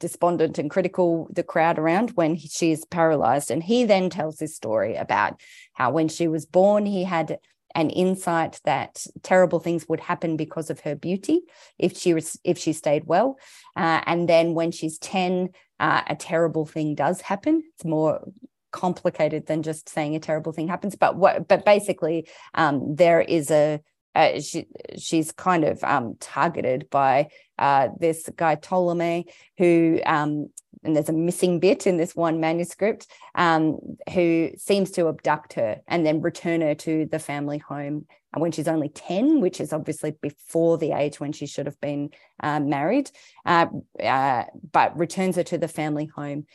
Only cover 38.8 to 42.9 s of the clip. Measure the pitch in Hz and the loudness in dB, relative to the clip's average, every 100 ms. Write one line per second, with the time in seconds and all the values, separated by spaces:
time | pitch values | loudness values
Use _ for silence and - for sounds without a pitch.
38.8 | 151 - - 180 277 311 180 - 151 156 | -2 -6 -6 0 2 4 2 -2 -6 -6
39.8 | 160 147 151 151 147 - - 165 165 160 | -6 -6 -6 -6 -10 -10 -6 0 2 2
40.8 | 156 - 147 - 143 151 143 - 143 - | 0 0 -2 -4 -8 -8 -10 -8 -8 -8
41.8 | 143 143 147 - _ - 147 151 143 143 | -6 -6 -6 -10 _ -8 -2 0 0 0
42.8 | 160 | 0